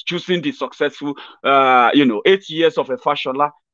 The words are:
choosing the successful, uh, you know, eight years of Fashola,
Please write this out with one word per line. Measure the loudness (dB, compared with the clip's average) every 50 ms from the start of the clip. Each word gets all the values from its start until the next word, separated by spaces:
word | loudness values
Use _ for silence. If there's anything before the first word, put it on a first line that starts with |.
| -10
choosing | -10 -10 -8 -6 -4 -4 -4
the | -4 -6
successful, | -8 -8 -10 -10 -6 -4 -6 -6 -6 -8 -12 -12 -12 -12 -16 -20 -14 _ -2
uh, | 0 2 2 4 4 4 4 4 4
you | 4 4 2
know, | 2 0 0 2
eight | 2 2 2 0 -6
years | -4 0 0 0 0 0
of | -4 -4
Fashola, | -6 -6 -4 -4 -4 -4 -4 -6 -4 -2 -2 -4 -4 _ _ _